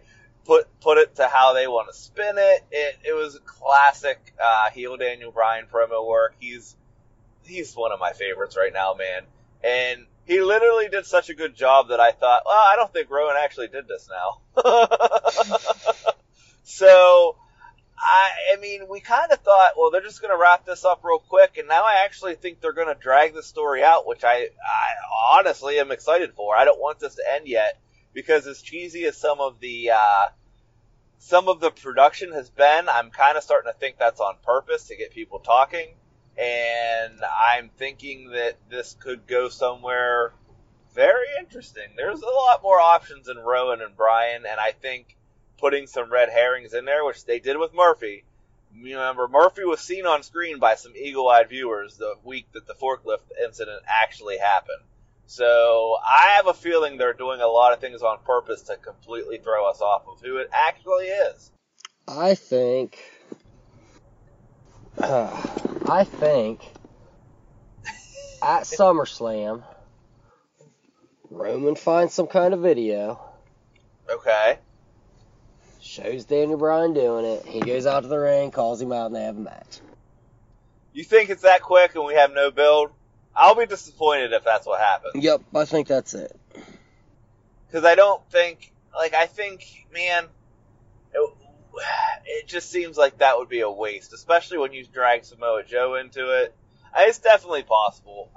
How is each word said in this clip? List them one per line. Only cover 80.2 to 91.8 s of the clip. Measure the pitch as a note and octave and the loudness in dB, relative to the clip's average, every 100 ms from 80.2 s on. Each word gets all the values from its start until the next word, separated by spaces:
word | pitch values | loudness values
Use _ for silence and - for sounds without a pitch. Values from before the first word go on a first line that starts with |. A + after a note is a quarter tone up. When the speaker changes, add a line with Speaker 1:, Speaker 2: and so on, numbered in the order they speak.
| _ _ _ _ _ _ _ | _ _ _ _ _ _ _
Speaker 1:
You | D3+ | -18
think | E3+ A3 G3+ | 2 2 2
it's | G3 | 2
that | F#3 F#3 | 4 4
quick | - F3+ F3 E3 | 4 4 4 2
and | D3 | 0
we | |
have | D3+ C#3 | 4 4
no | C#3 C#3+ | 2 -2
build? | C3+ D3 D3+ D3 _ _ _ _ - | 2 4 4 2 _ _ _ _ 4
I'll | E3+ A3+ | 6 6
be | A3+ | 0
disappointed | G3 - - D3+ D3 B2 | -6 -14 -4 -2 0 0
if | A2+ | -2
that's | A2+ G#2+ - | 0 -2 -2
what | G2 | -2
happens. | G#2+ F#2 - C#3 | 0 0 -4 -4
Speaker 2:
Yep, | D#3 D3+ - D3+ | -2 -2 -2 -6
I | D3+ | -2
think | D#3+ C#3+ | -4 -2
that's | C3 - | -4 -6
it. | G2+ C#2 - _ - - - _ _ _ _ _ _ _ _ _ | -12 -16 -20 _ -20 -20 -20 _ _ _ _ _ _ _ _ _
Speaker 1:
'Cause | E3 E3 | 2 4
I | F3+ | 6
don't | G3+ G3 _ | 6 2 _
think, | F3 F3 E3 - _ _ | -2 -2 -4 -20 _ _
like, | C#3+ D#3+ | -6 -2
I | D#3 E3+ | -2 -2
think, | - G3+ F#3 - - _ | -4 -12 -14 -20 -20 _
man, | E3+ F3 F3 E3 _ _ _ _ _ _ _ _ | -8 -4 -4 -6 _ _ _ _ _ _ _ _
it, | - D3 - _ _ _ - | -6 -6 -6 _ _ _ -14